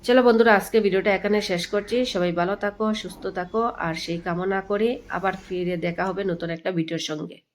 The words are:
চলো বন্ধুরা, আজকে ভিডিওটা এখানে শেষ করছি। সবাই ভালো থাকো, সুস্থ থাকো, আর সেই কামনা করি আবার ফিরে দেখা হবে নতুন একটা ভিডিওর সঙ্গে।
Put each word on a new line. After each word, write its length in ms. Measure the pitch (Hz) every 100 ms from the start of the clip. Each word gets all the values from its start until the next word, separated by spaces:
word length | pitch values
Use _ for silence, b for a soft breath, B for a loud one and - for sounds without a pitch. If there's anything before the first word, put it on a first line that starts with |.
চলো 160 | - 254
বন্ধুরা, 300 | 240 226 233
আজকে 220 | 202 185 226
ভিডিওটা 300 | 202 190 190
এখানে 260 | 190 208 208
শেষ 220 | 208 175 175
করছি। 300 | 208 208 233 247
সবাই 260 | 190 175
ভালো 220 | 175 175 202
থাকো, 280 | 208 202 220
সুস্থ 280 | 214 180 - 190
থাকো, 320 | 185 180 220 233 -
আর 160 | 170
সেই 240 | 165 - 170
কামনা 400 | 175 170 185 190
করি 280 | 190 202 233 262 -
আবার 240 | 175 190 190
ফিরে 360 | - 180 175 160
দেখা 280 | 170 170
হবে 180 | 185 185
নতুন 240 | 196 175 165
একটা 200 | 165 185
ভিডিওর 340 | 180 160 165
সঙ্গে। 320 | - 156 170 - _